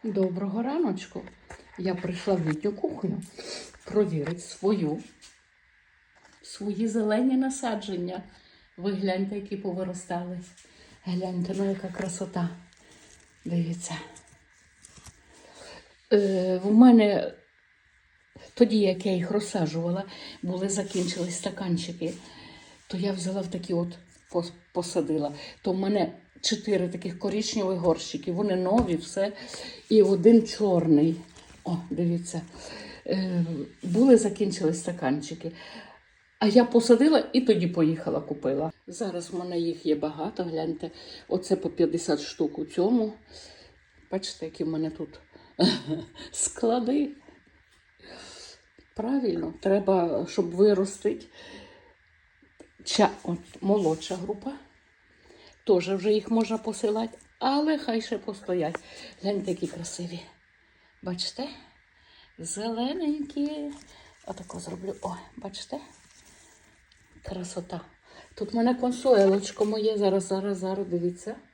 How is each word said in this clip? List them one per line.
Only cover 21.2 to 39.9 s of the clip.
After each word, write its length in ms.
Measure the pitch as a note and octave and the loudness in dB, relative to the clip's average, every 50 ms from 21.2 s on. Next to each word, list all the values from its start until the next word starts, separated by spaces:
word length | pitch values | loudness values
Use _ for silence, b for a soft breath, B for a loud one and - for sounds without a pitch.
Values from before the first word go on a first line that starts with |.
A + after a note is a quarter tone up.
| E3+ F3+ - | -4 -6 -6
стаканчики, 800 | - - G3 F#3 - F#3+ F3+ E3+ E3 - - E3+ - E3 E3 - B B B B B B B B B B B B B B | -6 -6 -8 -6 -6 -2 -2 -2 -2 -2 -6 -8 -6 -6 -6 -6 B B B B B B B B B B B B B B
то 100 | _ - | _ -6
я 140 | F3+ F#3+ G3+ | -4 -2 -2
взяла 300 | F#3+ F3+ F3 F#3 F#3+ G3 | -2 -4 -4 -4 -4 -4
в 60 | F3+ | -6
такі 260 | - - F3+ - - F3+ | -6 -8 -8 -6 -2 -2
от 240 | E3+ F3 E3+ - - - _ - _ _ _ | -2 -2 -4 -6 -14 -20 _ -20 _ _ _
пос-, 200 | - F3 E3+ - - - _ _ _ | -4 -4 -4 -4 -12 -18 _ _ _
посадила. 600 | F3+ E3+ - - F3 D3+ D3 D#3 D#3 D3 C#3+ D3 B B B B B | -6 -6 -2 -2 -2 0 0 0 0 0 -2 -6 B B B B B
То 100 | - G3 | -2 -2
в 80 | F3+ F#3+ | 0 0
мене... 340 | F#3+ G3 G#3 G3+ E3+ - - - - _ _ - - | 0 0 2 2 0 -2 -4 -14 -20 _ _ -4 -2
Чотири 440 | - A3+ G#3+ - G#3+ G3+ F3+ F3+ | -2 -2 -2 0 0 0 0 0
таких 320 | F3 F3 F3 - F#3 E3+ - | -2 -4 -6 -8 -8 -8 -4
коричневих 600 | - G3+ F#3 G#3+ G#3+ - - A3 G3 F#3 F#3+ F3+ | -4 -4 -2 -2 -4 -2 -2 -2 0 0 -2 0
горщики. 520 | E3+ F3+ D#3+ - - - - - - F#3 | 2 2 2 2 -2 -8 -10 -8 -6 -4
Вони 240 | F3 F3 G#3+ G3+ F#3 | -4 -2 0 0 0
нові, 400 | F#3 F#3 F#3 G3+ A#3+ A#3+ F#3 E3+ | 0 0 2 2 2 2 2 -2
все. 380 | D#3+ - - - G3 G3 G#3 G3+ B B B B B B B B B B - | -4 -4 -6 -4 -2 -2 -2 -4 B B B B B B B B B B 4
І 120 | A3 G#3+ | 6 8
один 460 | G3 F#3+ G3 F3+ E3+ A3 A#3 A3+ A3+ | 8 8 6 8 10 10 10 10 8
чорний. 680 | - - - G#3+ G3 F3+ E3+ E3 E3 D#3 D3 D3+ E3 E3 - - - B B B B B - - | 4 -4 0 2 4 4 4 6 6 6 6 6 4 2 -2 -8 -18 B B B B B -12 -6
О, 140 | F3+ F3 E3+ - - | -4 -4 -4 -4 -6
дивіться. 520 | - - F3 E3+ F3 E3+ F3 - - E3+ E3+ B B B B B B B B B B B B | -4 0 0 0 0 -2 -4 -6 -8 -8 -8 B B B B B B B B B B B B
Е, 380 | - - F#3+ F#3+ F#3 F3+ F3 E3+ E3 E3 C#3 C#3+ - - _ - | -2 -2 -2 0 0 0 0 0 0 -2 -6 -8 -10 -12 _ -6
були, 340 | F#3 E3+ G#3+ B3+ C#4 B3 | 0 4 6 10 10 10
закінчились 640 | A3 - G3+ G3+ - G#3 F#3+ - - F3 D#3 E3+ E3 | 10 8 2 0 0 -2 -2 0 0 0 0 0 0
стаканчики. 720 | - - F3 - - C3 C#3 D3 - - D#3+ - - E3 B B B B B B B B B B B _ _ _ _ _ _ _ | -4 -6 -6 -2 -2 -2 0 -2 -4 -10 -12 -10 -10 -12 B B B B B B B B B B B _ _ _ _ _ _ _
А 80 | A3 | 2
я 180 | G#3 G3+ B3 A#3+ | 8 8 8 6
посадила 640 | A#3+ - A#3 A3+ - A#3+ A3+ C#4 D#4 D#4 B3 - - - | 8 6 4 8 8 8 8 8 6 6 6 2 4 0
і 80 | C4 | 2
тоді 260 | B3+ - G#3+ F3 F3 | 4 4 4 4 4
поїхала, 540 | F3 F3 E3+ D#3+ D#3 D#3+ D#3 - - C#3+ D3 | 0 2 4 4 2 2 0 -2 -2 -2 -2
купила. 500 | C#3+ - D3 C#3+ - - C3+ C#3 D3+ D#3+ - _ _ | -2 -4 -8 -4 -2 -2 -2 0 -2 -4 -6 _ _
Зараз 420 | - F3 - A3+ G3 E3+ F3 E3+ F3 | -16 -8 -6 -6 -6 -6 -8 -10 -8
в 100 | F3+ F3 | -8 -8
мене 200 | F3+ F3+ F3 E3+ | -6 -4 -4 -2
їх 260 | E3+ E3+ E3 - - | -2 -2 -4 -4 0
є 100 | E3 | 0